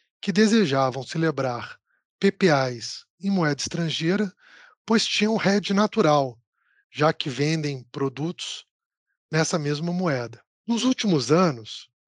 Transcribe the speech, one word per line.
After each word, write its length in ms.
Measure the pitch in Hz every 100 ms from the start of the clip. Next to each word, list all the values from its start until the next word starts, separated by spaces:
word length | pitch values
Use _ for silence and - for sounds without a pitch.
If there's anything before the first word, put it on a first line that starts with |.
| _ _
que 120 | -
desejavam 720 | 185 214 226 180 135 131 127
celebrar 760 | 120 160 160 139 131 120 117 - _ _ _ _
P 140 | 196
P 160 | - 185
As 540 | 143 131 120 - - - _
em 100 | 196
moeda 300 | 196 156 139
estrangeira, 720 | - 170 165 143 160 202 202 - _ - - _ -
pois 200 | 220 -
tinham 340 | - 208 220
hedge 340 | - 202 175
natural, 640 | 196 214 226 165 147 135 117 _ _ _ _ _
já 220 | 123 151
que 160 | 160 151
vendem 580 | 123 147 160 147 135 123
produtos 720 | 143 135 120 160 175 - - - _ _ _ _ _ _
nessa 280 | 156 160 175
mesma 340 | 147 147 170
moeda. 500 | 180 180 131 117 117 _ _ -
Nos 180 | 226
últimos 460 | 247 254 208 160 117
anos, 600 | 160 180 120 107 - - _